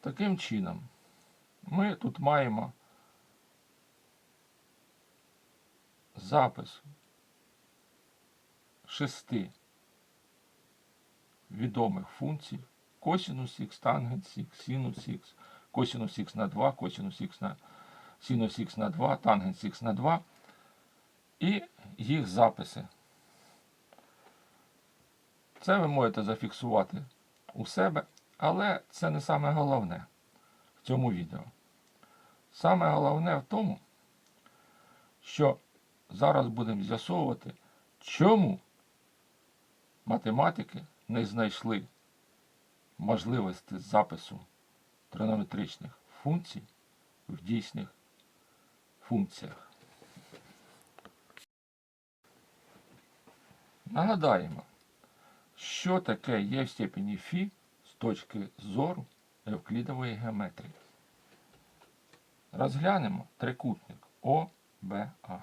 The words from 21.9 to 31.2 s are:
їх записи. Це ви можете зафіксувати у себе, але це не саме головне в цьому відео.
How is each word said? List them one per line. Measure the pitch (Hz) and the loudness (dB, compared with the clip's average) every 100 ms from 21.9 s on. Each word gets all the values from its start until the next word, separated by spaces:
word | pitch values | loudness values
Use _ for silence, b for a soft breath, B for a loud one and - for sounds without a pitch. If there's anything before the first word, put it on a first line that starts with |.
| - | -10
їх | 120 156 110 | 0 0 2
записи. | 92 113 - - - - _ _ _ _ _ - - _ _ _ - b b b b b b b _ _ _ _ _ _ _ _ - | 6 6 4 -10 -10 -14 _ _ _ _ _ -20 -20 _ _ _ -20 b b b b b b b _ _ _ _ _ _ _ _ -8
Це | - 196 | 2 4
ви | 160 | 4
можете | 143 117 107 | 4 4 4
зафіксувати | 104 110 110 - 123 107 92 - 139 _ _ _ - | 0 0 -2 -4 2 2 2 -4 -12 _ _ _ -18
у | - - | -10 -6
себе, | - 190 156 - - _ _ | 2 2 2 -6 -16 _ _
але | 147 180 208 185 - | 0 2 2 0 -4
це | - 160 | -4 -2
не | 151 | 0
саме | 143 151 147 | 0 0 2
головне | 151 143 135 95 85 - _ _ _ b b b b | 2 2 2 0 -6 -10 _ _ _ b b b b
в | - | -2
цьому | 127 127 | 0 2
відео. | 90 | 0